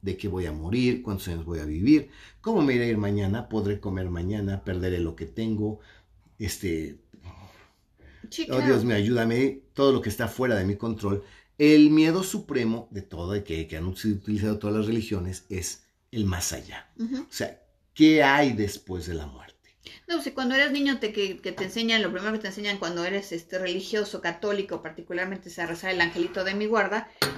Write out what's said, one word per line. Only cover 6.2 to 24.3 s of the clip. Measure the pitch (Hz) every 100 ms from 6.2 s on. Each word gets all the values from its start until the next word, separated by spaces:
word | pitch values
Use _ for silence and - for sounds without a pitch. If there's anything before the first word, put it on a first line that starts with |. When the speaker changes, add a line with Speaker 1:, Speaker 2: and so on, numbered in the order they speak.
| _ -
Speaker 1:
este, | 101 - 95 80 76 73 _ - 90 90 92 - - _ _ _ - - -
Speaker 2:
Sí, | -
Speaker 1:
oh, | 320 127
Speaker 2:
claro. | 127
Speaker 1:
Dios | 120
mío, | 120 104
ayúdame, | 104 120 113 117 135 135 -
todo | - 139
lo | 127
que | 110
está | 101 113
fuera | - 127
de | 104
mi | 92 101
control. | 113 107 101 101 - - _ -
El | 147 151 151
miedo | 156 160 180
supremo | 185 - - 135 113 113 -
de | 101
todo, | 98 82 87 104
y |
que, | 101 80 80
que | 80
han | 90
utilizado | 92 110 98 - 104 107 104
todas | 104 107
las | 107
religiones, | 117 110 98 90 92 -
es | 90 87 - _ _ _
el | 117
más | 98 87 -
allá. | - - - - -
Speaker 2:
Ujú. | 226 262
Speaker 1:
O | 320
sea, | - - - _ _ _
¿qué | - 156 156
hay | 139 143 139
después | 107 104 - - 90 82
de |
la | 82 76
muerte? | 69 - - _ _ - - -
Speaker 2:
No, | 339
si | -
cuando | - 247
eres | 269 285
niño | 285 277 269
te, | 214
que, | 214 196 180
que | 185
te | 180
enseñan, | 190 226 226 226
lo | 185
primero | 180 208
que | 220
te | 196
enseñan | 196 208 196
cuando | 170 175
eres, | 175 196 196
este, | 170 - 185
religioso, | 185 185 190 214 202 190
católico, | 175